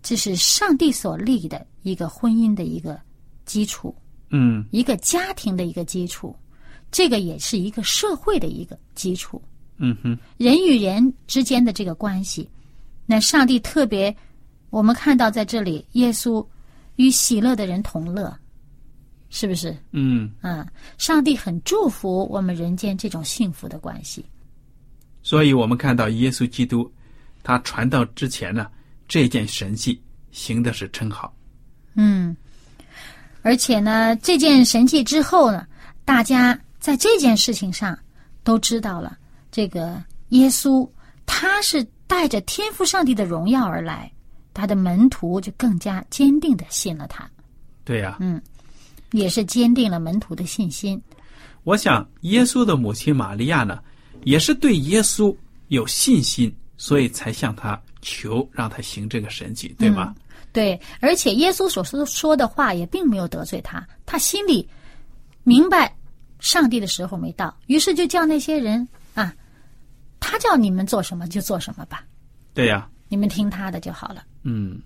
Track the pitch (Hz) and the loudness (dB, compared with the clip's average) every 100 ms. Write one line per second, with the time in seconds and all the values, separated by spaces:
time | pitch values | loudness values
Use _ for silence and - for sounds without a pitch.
0 | - 233 208 180 - - 403 277 320 - | -4 -4 -2 0 0 2 2 2 2 0
1 | 190 160 214 247 160 156 - - 190 185 | -6 -4 -2 -2 -2 -12 -16 -12 -8 -6
2 | 165 - 233 226 220 202 165 165 160 147 | -8 -2 2 4 2 0 -4 -8 -10 -12
3 | - - - - - 214 208 - - - | -18 -20 -20 -20 -6 -4 -2 -6 -12 -14
4 | - - - 143 120 113 107 208 247 - | -20 -20 -2 2 2 2 -2 -2 0 -2
5 | - 349 381 381 214 185 175 175 165 185 | 0 -2 -2 -6 -6 -4 -6 -8 -8 -6
6 | 180 - - - - - - - - - | -8 -10 -14 -16 -20 -20 -20 -20 -6 0
7 | 359 220 175 156 - 214 190 233 202 - | 2 2 -2 -8 -6 -4 -4 -6 -4 -2
8 | 415 330 - 202 - - 170 - - - | -2 -2 0 0 -2 -6 -12 -16 -18 -8
9 | 185 180 - - - - - - 127 110 | -6 -6 -10 -16 -18 -20 -20 -4 -2 -2
10 | 120 117 - - 240 311 370 247 190 202 | -4 -6 -10 0 4 4 4 4 2 2
11 | 254 - - 269 254 247 240 190 185 160 | 2 0 -4 -2 0 2 2 0 -8 -6
12 | 208 185 190 - - - - - - - | -4 -4 -6 -10 -12 -18 -20 -20 -20 -12
13 | - 220 - 311 254 247 - 320 247 202 | 0 2 4 4 4 2 0 0 0 0
14 | 196 208 - - - _ - 214 214 247 | -2 -4 -18 -20 -20 _ -6 2 2 4
15 | 294 254 226 226 208 226 190 151 - 240 | 4 4 4 0 -4 -2 -4 -6 -2 2
16 | 240 220 240 220 - - - - - - | 2 2 -2 -2 -4 -18 -20 -20 -12 4
17 | 262 254 - 226 240 233 190 175 208 - | 4 4 2 2 2 0 -2 -4 -6 -6
18 | 165 185 190 - - - - - - - | -6 -6 -8 -10 -20 -20 -20 -20 -20 -20
19 | - - - - 202 175 165 156 - 139 | -20 -20 -14 -6 -4 -4 -6 -12 -8 -2
20 | 135 120 107 - 180 165 - - - - | 2 0 -2 -10 -8 -8 -10 -18 -20 -8
21 | - 311 294 254 - 170 - 415 349 - | 2 2 4 0 -2 -6 -2 2 2 0
22 | 196 185 196 196 185 170 170 180 208 190 | -2 -2 -2 -2 -2 -2 -4 -4 -4 -4
23 | 214 165 147 - 202 - - - - 57 | -6 -6 -8 -8 -8 -10 -14 -12 -12 -14
24 | - - - - - - - - - - | -14 -16 -18 -20 -20 -20 -20 -20 -20 -20
25 | - - - 151 147 131 110 120 135 123 | -20 -12 2 4 6 4 2 2 2 2
26 | 110 113 127 127 123 - 123 117 120 - | 0 2 0 0 -4 -2 0 0 -4 -10
27 | - - - - - 123 - - 123 135 | -20 -20 -20 -14 -2 -2 -2 -2 0 0
28 | 117 - 131 - 90 110 110 - - - | -2 -4 -8 -6 -6 -6 -8 -14 -20 -20
29 | - 120 123 120 107 - 98 113 131 - | -4 2 2 0 -4 -6 -6 -4 -4 -6
30 | - - - - - 117 120 110 98 - | -10 -20 -20 -14 -6 -2 -2 -4 -10 -8
31 | 110 101 - - - - - - - - | -8 -8 -12 -16 -20 -20 -20 -20 -6 2
32 | 208 190 175 165 - - - - - - | 4 4 -2 -6 -16 -20 -20 -20 -20 -20
33 | - - - - 220 247 - 220 208 220 | -20 -20 -20 -4 2 2 2 2 2 2
34 | 226 226 - 330 302 269 240 233 247 302 | 2 2 2 4 6 8 8 6 6 4
35 | 233 311 285 370 254 185 - - - - | 2 0 4 4 4 2 -8 -20 -18 -8
36 | - 254 226 262 247 247 - - - 269 | 0 2 4 4 4 2 -6 -6 -2 2
37 | 440 453 269 214 240 208 190 - 202 - | 4 4 4 4 2 -2 -6 -4 -6 -6
38 | - - - - - 226 - 226 214 170 | -14 -20 -20 -4 0 2 0 -2 -4 -8
39 | - - - - - - 202 180 165 175 | -10 -14 -20 -20 -10 -4 -4 -4 -6 -8
40 | - - - 254 262 254 277 262 254 - | -14 -16 2 6 6 4 2 2 0 -10
41 | - - - - 370 403 415 302 226 _ | -20 -16 -6 -2 0 0 0 -2 -4 _
42 | - 359 311 214 190 - 427 - 370 381 | -2 0 0 -2 -4 -6 -6 -2 -2 2
43 | 277 220 185 165 180 262 208 165 165 156 | 0 0 -2 -2 0 2 0 -4 -8 -10
44 | - - - - - - 196 196 180 180 | -14 -20 -20 -20 -18 -8 -2 0 2 6
45 | 254 - 170 185 190 - 247 175 208 190 | 6 6 -4 -4 -6 -2 0 0 -2 -8
46 | - - 277 294 320 202 - - 196 160 | -8 2 4 4 2 0 -2 -6 -6 -8
47 | 139 - - - - - - - - 117 | -12 -14 -18 -20 -20 -20 -20 -16 -6 -4
48 | 95 - 185 160 - - - - - - | -4 -4 -4 -4 -10 -20 -20 -20 -20 -20
49 | - 220 185 226 196 247 240 247 226 170 | -4 0 0 -2 0 2 4 4 2 -2
50 | 165 196 - 170 170 - 180 - 202 196 | -2 -4 -4 -8 -6 -4 -6 -4 -6 -8
51 | - - - - - - 160 - 190 120 | -12 -20 -20 -20 -20 -10 0 0 4 0
52 | - - 165 226 247 247 226 147 110 104 | 0 -10 0 4 4 4 2 2 0 -2
53 | - 139 98 101 127 160 107 87 - - | 0 0 -2 -4 0 0 0 -6 -14 -20
54 | - - 127 147 160 302 294 180 135 214 | -20 -8 2 2 4 2 4 2 2 2
55 | 202 - 208 196 - - - 131 110 - | 2 2 0 0 -14 -20 -4 -2 -2 -2
56 | - 220 117 - 113 - - - - 143 | 4 4 2 0 -2 -2 -18 -16 0 2
57 | 123 - 110 110 110 101 107 104 - - | 2 -4 -8 -6 -6 -6 -8 -8 -12 -16
58 | - - 104 113 139 - 113 - - - | -12 -10 -4 -4 -4 -6 -8 -8 -12 -10
59 | 107 117 107 - - - - - 220 196 | -8 -8 -8 -12 -12 -12 -12 0 2 2
60 | 190 208 - - - 233 208 180 - - | -2 -10 -20 -20 -6 -2 -2 -2 -10 -2
61 | 269 349 277 208 349 370 381 - 170 277 | 0 2 0 2 2 2 -2 -2 -6 -4
62 | 285 - 311 302 277 - 262 175 170 370 | -4 -2 0 2 0 0 -2 -2 -4 0
63 | 320 196 175 165 160 - - 175 - - | 0 0 -4 -8 -8 -10 -10 -14 -14 -20
64 | - 330 - 403 403 233 - - - - | -6 -2 -2 0 2 2 0 -16 -20 -20
65 | - - - - 247 247 359 359 262 - | -20 -20 -20 0 6 8 8 4 2 -2
66 | - - - - - 349 262 233 190 - | -18 -20 -20 -6 0 4 4 2 -4 -6
67 | 180 180 165 165 175 - - 302 392 330 | -6 -8 -8 -6 -8 -8 0 2 2 2
68 | 339 359 320 302 302 302 220 226 247 - | 2 2 2 0 0 -2 0 -2 -2 -10
69 | - - 185 - - - - - - - | -12 -6 -6 -6 -20 -20 -20 -20 -20 -20
70 | - - - 453 453 311 208 185 196 214 | -20 -12 -6 -2 2 2 2 0 -2 -2
71 | 170 175 170 196 - 185 - - - - | -4 -8 -6 -6 -4 -6 -6 -14 -16 -16
72 | - - - - - - 120 101 - - | -18 -20 -20 -20 -10 -2 0 0 -4 -20
73 | - 202 208 180 202 190 190 175 175 170 | -6 -2 -2 0 -4 -4 -10 -10 -12 -12
74 | - 185 - - - 110 98 92 | -14 -16 -20 -10 -6 -4 -6 -10